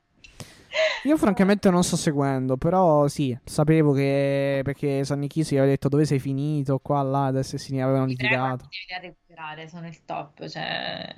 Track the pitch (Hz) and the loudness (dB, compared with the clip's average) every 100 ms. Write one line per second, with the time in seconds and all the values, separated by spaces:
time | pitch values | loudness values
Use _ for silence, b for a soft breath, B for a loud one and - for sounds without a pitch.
0 | _ _ - B B B B 605 640 554 | _ _ -20 B B B B -2 0 0
1 | 262 311 269 208 190 202 202 175 175 170 | 0 2 4 4 4 4 4 4 2 0
2 | - 143 139 135 131 127 165 185 180 147 | 0 0 0 0 0 0 0 4 4 4
3 | 143 - 139 120 - - 151 160 147 135 | 2 0 -4 -4 -4 0 4 6 4 4
4 | 139 139 139 139 139 139 135 139 147 135 | 2 2 0 0 0 -2 -4 -4 -4 -2
5 | 139 143 143 160 156 139 135 139 139 139 | -2 -4 -4 -4 0 2 4 2 2 2
6 | 151 139 139 135 147 151 135 135 - 143 | 2 0 -2 -4 -2 -2 -2 -2 -2 -2
7 | 135 139 135 135 131 139 - 135 131 135 | 0 0 0 -2 -4 -8 -6 -2 0 2
8 | 131 127 131 127 131 127 - - - 180 | 0 -2 -2 0 -2 -6 -10 -20 -14 -14
9 | 180 - _ 165 156 151 160 170 165 156 | -14 -18 _ -16 -14 -14 -16 -14 -16 -16
10 | - 156 151 - 160 160 160 - - 175 | -12 -10 -12 -14 -14 -10 -8 -8 -8 -10
11 | - | -12